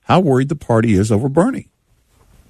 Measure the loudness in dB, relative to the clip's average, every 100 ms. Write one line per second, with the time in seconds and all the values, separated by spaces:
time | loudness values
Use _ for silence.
0 | 0 0 2 0 -2 -6 -2 0 2 2
1 | 2 0 0 0 -2 -4 -12 _ _ _
2 | _ _ _ _